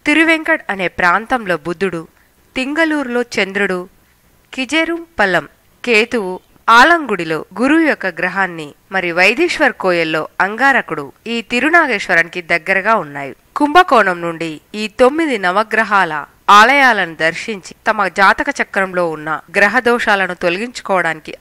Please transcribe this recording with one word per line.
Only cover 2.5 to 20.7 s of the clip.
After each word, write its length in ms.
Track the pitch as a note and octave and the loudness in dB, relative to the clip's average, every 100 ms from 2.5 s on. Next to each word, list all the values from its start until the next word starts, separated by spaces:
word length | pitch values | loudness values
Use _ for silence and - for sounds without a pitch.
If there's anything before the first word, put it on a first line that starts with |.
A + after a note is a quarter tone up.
| - | -8
తింగలూరులో 640 | C4 D4+ D#4+ D4+ B3+ A#3+ | -4 -2 0 0 -2 -4
చంద్రుడు, 680 | A#3+ - F#3+ G3 G3 F3+ F3+ _ _ _ _ _ _ | -4 -4 -4 -2 -2 -4 -8 _ _ _ _ _ _
కిజేరుంపల్లం 920 | - B3+ D#4+ D#4+ E4+ E4+ - G3 F3 C#3+ _ _ _ - | -10 -4 -2 -2 -6 -8 -2 0 0 -2 _ _ _ 0
కేతువు, 540 | G#3+ A#3 A#3+ F#3 F#3 - _ - | 0 2 -2 -4 -8 -14 _ 4
ఆలంగుడిలో 760 | A#3 D4 E4+ C4+ F#3+ E3 D#3 - F#3 | 6 6 4 0 -4 -4 -6 -6 -4
గురువు 180 | C4 D#4+ | 2 2
యొక్క 280 | D#4 G#3 F#3+ | 2 0 -4
గ్రహాన్ని, 680 | E3 F3+ F3+ F#3 E3 C#3+ - _ | -4 -4 -2 -2 -4 -14 -16 _
మరి 200 | F#3+ F3 | -4 -2
వైదీశ్వర్ 640 | E3 F#3+ A#3+ F4 - C4 | 2 2 4 -2 2 0
కోయల్లో 560 | - F#3 F3 D#3+ D#3+ - - | 0 0 0 0 -2 -4 -2
అంగారకుడు. 720 | F#3 A3 C4+ B3 - D#3 C3+ - A3 | -2 0 2 2 -2 -8 -10 -14 -8
ఈ 140 | A#3 | -8
తిరునాగేశ్వరానికి 1000 | - A#3+ C#4+ E4+ D4+ G#3 - F3 E3 F3+ | -4 -2 2 2 2 -2 0 0 0 -4
దగ్గరగా 540 | E3 E3+ E3 F#3+ F#3+ A3 | -4 -4 0 -2 2 0
ఉన్నాయి. 400 | D3 C#3+ C#3 - _ - | -2 -10 -12 -14 _ -2
కుంభకోణం 640 | D4 E4 F4+ B3 G3 F3 | 2 4 4 4 2 -2
నుండి 400 | E3+ E3 E3 D3+ _ G#3 | -6 -6 -8 -10 _ -10
ఈ 120 | G#3+ | -8
తొమ్మిది 500 | - B3+ D4+ D#4+ A3+ | 2 2 2 -2 -2
నవగ్రహాల 880 | F#3 F#3+ A3 A3 G#3+ G3+ F3 D3+ C#3+ _ - | 0 0 0 -2 0 2 0 -2 -10 _ 6
ఆలయాలను 640 | G3+ A3+ C#4+ C4 G#3 F3 D#3 | 8 8 6 4 2 -2 -2
దర్శించి 600 | D#3+ E3 - G3+ - - - | -2 -2 -8 -10 -12 -6 -4
తమ 200 | G#3+ F#3+ | -2 -2
జాతక 420 | G3+ G3 A3+ C#4+ C4+ | 4 4 4 -2 -4
చక్రంలో 480 | A3+ G3+ F#3+ F3+ F3 | -4 -2 -2 -2 -4
ఉన్న 300 | D#3 D3+ D3+ - F#3 | -4 -8 -8 -4 0
గ్రహ 240 | G3+ A#3+ | 2 2
దోషాలను 540 | A#3+ A#3+ - G3 F#3 | 0 0 0 0 -2
తొలగించుకోవడానికి 1000 | F3+ F3 F3 A#3+ | -4 -4 -4 -8